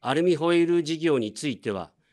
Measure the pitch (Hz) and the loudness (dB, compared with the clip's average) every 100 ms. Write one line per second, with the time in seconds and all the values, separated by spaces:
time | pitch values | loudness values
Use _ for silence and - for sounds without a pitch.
0 | 123 143 175 160 165 170 170 170 156 160 | -4 0 2 2 2 2 4 2 0 -2
1 | 165 139 107 104 151 110 117 98 82 _ | 0 0 0 -6 -6 -6 -6 -6 -8 _
2 | _ | _